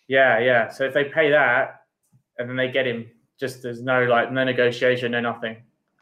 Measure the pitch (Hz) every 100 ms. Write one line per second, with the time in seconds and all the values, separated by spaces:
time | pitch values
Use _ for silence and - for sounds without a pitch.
0 | - 135 131 113 123 120 110 - 135 147
1 | 139 160 151 147 127 123 - - _ _
2 | _ _ _ - 123 127 127 131 127 117
3 | - _ _ - 127 - 123 117 127 127
4 | 123 117 117 131 131 123 123 123 127 123
5 | 123 120 117 113 - 113 _ _ _ _